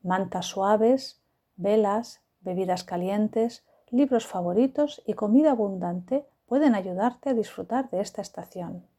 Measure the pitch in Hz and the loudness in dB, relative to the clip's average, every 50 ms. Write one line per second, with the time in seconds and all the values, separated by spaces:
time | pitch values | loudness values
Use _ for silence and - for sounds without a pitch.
0 | - 180 180 190 196 180 - 185 180 - - 196 190 202 214 208 220 233 262 262 | -2 0 0 0 -2 -2 -4 -6 -8 -6 -4 -2 2 2 4 4 4 4 4 2
1 | 269 - - _ _ _ _ _ _ _ _ - 175 196 208 220 208 196 202 220 | 0 -8 -18 _ _ _ _ _ _ _ _ -4 0 2 2 4 2 2 0 -2
2 | 240 - - _ _ _ _ _ 185 185 180 180 190 180 180 180 - - 180 175 | -4 -6 -16 _ _ _ _ _ _ -6 -4 -4 0 -2 -2 -4 -4 -8 -6 -4
3 | 180 185 196 208 214 214 - 226 226 233 - - _ _ _ _ _ _ 240 240 | -4 -2 0 0 0 0 0 0 -2 -2 -4 -10 _ _ _ _ _ _ 2 2
4 | 285 277 254 226 220 - - 185 175 175 180 208 254 269 269 - 294 294 - - | 2 4 2 0 0 -2 -6 -4 -2 0 2 2 2 2 2 0 -2 -2 -2 -10
5 | _ - 202 - 214 208 214 269 302 311 269 226 214 202 196 185 180 175 175 180 | _ -6 -4 -2 0 4 6 6 6 6 4 2 0 -2 -2 -4 -4 -4 -4 -6
6 | 180 - 254 277 285 _ _ _ _ _ 240 277 311 294 233 202 185 190 180 185 | -4 -4 -4 -4 -4 _ _ _ _ _ 0 4 4 4 4 2 0 -4 -4 0
7 | 202 247 247 - - 277 262 226 208 - - - - - 220 254 269 247 - 180 | 0 -2 -2 -4 -4 -2 -2 -2 -2 -4 -6 -12 -8 -4 -4 -4 -4 -2 -4 -4
8 | 202 - _ - 196 - _ - 170 - - 185 175 165 180 175 175 _ _ | -4 -4 _ -12 -12 -10 _ -16 -16 -14 -12 -12 -10 -10 -10 -14 -16 _ _